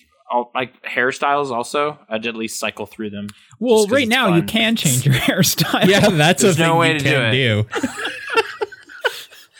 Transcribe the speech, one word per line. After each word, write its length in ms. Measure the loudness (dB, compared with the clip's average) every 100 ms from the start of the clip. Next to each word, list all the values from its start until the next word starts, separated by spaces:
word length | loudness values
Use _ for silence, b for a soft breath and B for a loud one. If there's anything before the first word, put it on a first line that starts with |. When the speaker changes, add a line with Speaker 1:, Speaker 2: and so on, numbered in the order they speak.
| _ _ -6
Speaker 1:
Al-, 200 | -4 -4
like, 260 | -6 -6 _
hairstyles 680 | -8 -2 -2 0 0 0 0
also? 480 | -4 -4 -2 -4 -6 _
I'd 200 | -8 -6
at 80 | -6
least 240 | -8 -6
cycle 260 | -8 -8 -12
through 240 | -10 -10
them. 200 | -10 -12 b b b
Speaker 2:
Well, 180 | 2 2
Speaker 1:
Just 100 | 4
'cause 60 | 2
Speaker 2:
right 80 |
Speaker 1:
it's 60 | 2
Speaker 2:
now 160 | 2 4
you 140 | 2
Speaker 1:
fun. 60 | 2
Speaker 2:
can 280 | 0 0 0
change 280 | 0 0
your 120 | 2 0
<laughs> 100 | 0
hairstyle. 640 | 2 0 0 -2 2 4
Speaker 3:
Yeah, 200 | 4 4
that's 340 | 4 2 4
a 20 | 2
Speaker 1:
There's 120 | 4
Speaker 3:
thing 100 | 2
Speaker 1:
no 80 | 4
way 180 | 2
Speaker 3:
you 60 | 2
Speaker 1:
to 40 |
Speaker 3:
can 280 | 0 0 2
Speaker 1:
do 320 | 2 2 0 -2
it. 0 |
Speaker 3:
do. 80 | -4
<laughs> 580 | -6 -8 -10 -10 -4 -2 -2 -8 -10 -12 -20 -8 -6 B B B B B